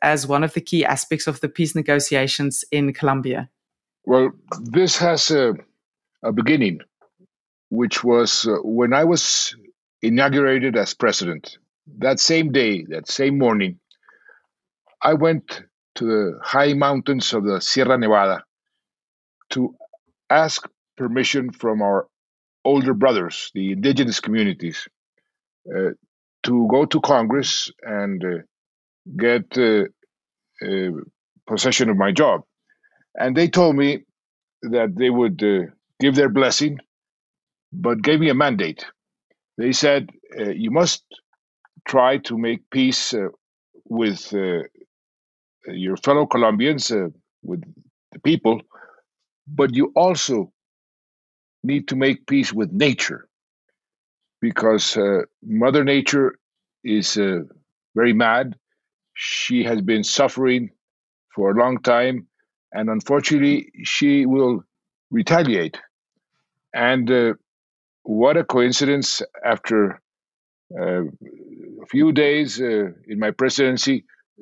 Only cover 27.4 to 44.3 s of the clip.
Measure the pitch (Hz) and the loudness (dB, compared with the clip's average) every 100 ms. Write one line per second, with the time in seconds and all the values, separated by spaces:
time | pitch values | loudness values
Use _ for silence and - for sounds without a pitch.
27.4 | 131 - - - 117 104 101 95 90 85 | -2 -4 -6 -12 -10 -6 -4 -4 -6 -6
28.4 | - _ _ _ _ _ - 131 117 120 | -10 _ _ _ _ _ -14 -2 0 0
29.4 | - 127 117 107 - _ _ _ _ _ | -2 0 2 2 0 _ _ _ _ _
30.4 | _ - 101 95 92 78 - _ _ _ | _ -14 -8 -4 -4 -6 -12 _ _ _
31.4 | - 107 131 120 117 98 98 101 147 85 | -8 -4 -2 0 0 2 2 2 2 0
32.4 | - _ _ _ _ _ _ - 127 131 | -4 _ _ _ _ _ _ -6 -2 0
33.4 | 170 180 170 139 143 143 - _ _ _ | 2 4 4 4 0 -2 -8 _ _ _
34.4 | _ _ 117 120 113 92 123 120 117 87 | _ _ -4 -2 0 0 0 2 0 2
35.4 | 208 98 87 - _ - 139 135 139 123 | 0 0 -2 -10 _ -2 2 4 4 4
36.4 | 127 - 147 143 - _ _ _ _ _ | 2 2 -2 -4 -14 _ _ _ _ _
37.4 | _ _ _ - 117 113 123 156 160 131 | _ _ _ -6 -2 -2 0 2 2 2
38.4 | 143 104 85 76 - - _ _ _ _ | 0 0 -4 -8 -16 -20 _ _ _ _
39.4 | _ - 123 131 147 143 - - - - | _ -6 -2 0 2 2 -2 -14 -16 -8
40.4 | 104 - 110 147 175 - _ - _ _ | -6 -4 -2 0 0 -2 _ -20 _ _
41.4 | _ _ _ _ - 131 127 139 139 117 | _ _ _ _ -2 2 2 2 -4 -4
42.4 | 117 117 _ 135 131 120 - 113 95 - | -4 -4 _ 0 0 0 -4 -4 -6 -10
43.4 | _ _ _ _ - 117 110 90 - | _ _ _ _ -8 -4 -2 -4 -6